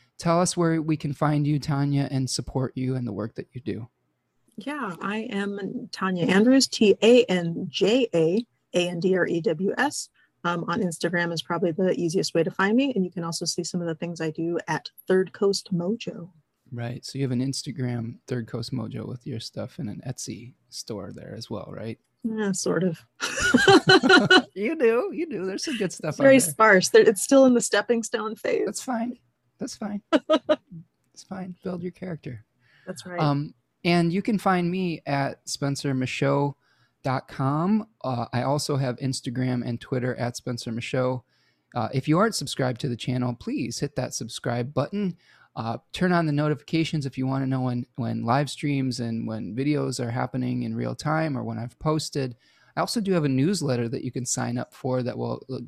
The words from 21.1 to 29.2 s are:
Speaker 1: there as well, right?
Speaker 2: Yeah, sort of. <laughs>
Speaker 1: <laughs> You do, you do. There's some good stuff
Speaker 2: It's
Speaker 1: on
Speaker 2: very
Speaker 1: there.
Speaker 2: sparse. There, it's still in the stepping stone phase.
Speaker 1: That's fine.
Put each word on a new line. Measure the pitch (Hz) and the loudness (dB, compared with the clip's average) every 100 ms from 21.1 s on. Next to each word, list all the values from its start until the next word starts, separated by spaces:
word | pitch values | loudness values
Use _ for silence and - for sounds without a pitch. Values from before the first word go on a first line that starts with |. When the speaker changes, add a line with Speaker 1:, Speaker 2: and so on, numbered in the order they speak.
Speaker 1:
there | 98 - 104 | -14 -14 -14
as | - | -10
well, | 104 - 101 | -10 -10 -10
right? | 110 113 _ _ | -10 -12 _ _
Speaker 2:
Yeah, | 226 220 202 | -6 -2 -2
sort | 190 180 170 | 0 0 2
of. | 180 160 - _ | 0 -2 -10 _
<laughs> | - - 1077 - 1077 381 - 381 277 349 - 359 - | -8 0 4 6 8 6 8 6 8 6 8 6 6
Speaker 1:
<laughs> | |
You | 185 220 330 | -2 -4 2
do, | 233 233 392 | 4 4 0
you | 254 330 | -4 -6
do. | 202 190 | -4 -6
There's | 202 | -6
some | - 220 | -6 -4
good | 185 | -4
stuff | - 156 | -4 -6
Speaker 2:
It's | - | 4
Speaker 1:
on | |
Speaker 2:
very | 269 269 | 8 8
Speaker 1:
there. | - | 6
Speaker 2:
sparse. | 143 220 185 - | 4 8 8 8
There, | 220 | 8
it's | 208 208 | 8 4
still | - 269 262 | 6 8 8
in | |
the | 240 | 6
stepping | - 202 202 233 | 4 0 2 0
stone | 220 226 214 214 | 0 -6 -6 -6
phase. | - - 220 | -2 -2 -2
Speaker 1:
That's | - | -4
fine. | - 226 240 - | -6 -4 -4 -8